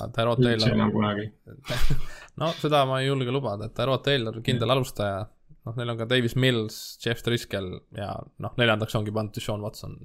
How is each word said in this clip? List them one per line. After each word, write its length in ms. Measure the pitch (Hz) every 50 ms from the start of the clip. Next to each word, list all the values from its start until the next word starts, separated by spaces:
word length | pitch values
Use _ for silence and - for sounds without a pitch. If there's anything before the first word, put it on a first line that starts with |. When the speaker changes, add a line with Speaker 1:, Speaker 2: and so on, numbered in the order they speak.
| - 110
Speaker 1:
Tyrod 280 | - - 113 120 117 123
Speaker 2:
Üldse 220 | 123 120 117 107
Speaker 1:
Taylor 160 | 110 117 110 107
Speaker 2:
enam 160 | 107 107 104
kunagi. 380 | 107 107 104 104 104 107 107
Speaker 1:
<laughs> 880 | - _ _ - 107 - - - 123 123 - - 139 - - - - - - - _ -
No 100 | 143 165 160
seda 300 | - - 151 151 147 135 131
ma 140 | 131 131
ei 80 | 131 139
julge 200 | 139 135 131 120
lubada, 360 | 123 139 131 110 101 104 107 107
et 60 | -
Tyrod 260 | - 123 131 131 123
Taylor, 360 | - 143 143 135 113 110 110 113
kindel 300 | - - 131 113 113 110
Speaker 2:
Jah. 60 | 131 135
Speaker 1:
alustaja, 400 | 123 - - - 104 101 98 95 107 - - _ _ - - - -
noh, 80 | 123 113
neil 140 | 123 120 120
on 60 | 117 113
ka 60 | 113 113
Davis 300 | 127 127 120 117 117 127
Mills, 380 | 127 131 123 113 107 104 - - - - - - -
Jeff 160 | 113 117 - -
Driscoll 480 | 117 120 117 - - - 98 95 92 92 - - _
ja 160 | - - 101 98 101 - - - - -
noh, 140 | 101 104 -
neljandaks 400 | - 120 117 107 104 113 - - 113
ongi 140 | 104 107 101
pandud 220 | 110 107 107 -
Deshaun 260 | 117 - - 107 104
Watson, 360 | 104 107 - - - 101 98 117 -